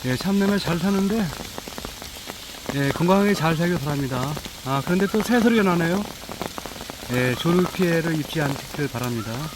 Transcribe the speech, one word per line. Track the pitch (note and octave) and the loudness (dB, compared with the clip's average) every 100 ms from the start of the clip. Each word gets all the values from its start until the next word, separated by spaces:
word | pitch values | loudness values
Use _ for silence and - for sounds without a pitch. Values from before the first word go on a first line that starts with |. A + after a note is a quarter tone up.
예, | B2+ B2+ | 0 0
참나무 | F#3 G3+ G3 G3+ | 2 2 4 2
잘 | - E3+ | 0 0
사는데, | F#3+ G3 G3 A3+ F3+ - - - - - - - - - - - - - - | 2 2 2 0 -2 -4 -10 -10 -12 -10 -10 -12 -14 -14 -14 -14 -14 -12 -4
예, | C#3+ C#3 | 0 0
건강하게 | - E3+ G3 G3+ | 2 4 6 6
잘 | G3+ D#3 D#3+ | 4 2 2
살길 | E3+ F3 | 2 0
바랍니다. | C#3+ C#3+ C3+ B2+ C3+ D3 - - | 0 -2 -2 -2 -2 -4 -8 -10
아, | C3 C#3 | -2 -2
그런데 | C3+ F3+ F#3+ | 2 2 2
또 | A3 | 2
새소리가 | G#3 A#3+ A3+ A3+ | 2 4 6 6
나네요. | G3 E3+ E3 F#3+ G#3 - - - - - - - - - - | 4 4 2 0 -2 -10 -12 -10 -8 -8 -12 -12 -12 -12 -4
예, | B2 B2+ | 0 0
조류 | A#2+ D#3+ F3+ | 2 2 4
피해를 | F3+ - F3 E3 E3 | 2 2 2 2 2
입지 | D#3 C#3 E3 | -2 -2 -2
않기를 | C#3+ - - - C#3 | -2 -2 -8 -4 -4
바랍니다. | A#2+ B2 A#2 G#2 A#2 D#3 | -2 -4 -4 -4 -6 -8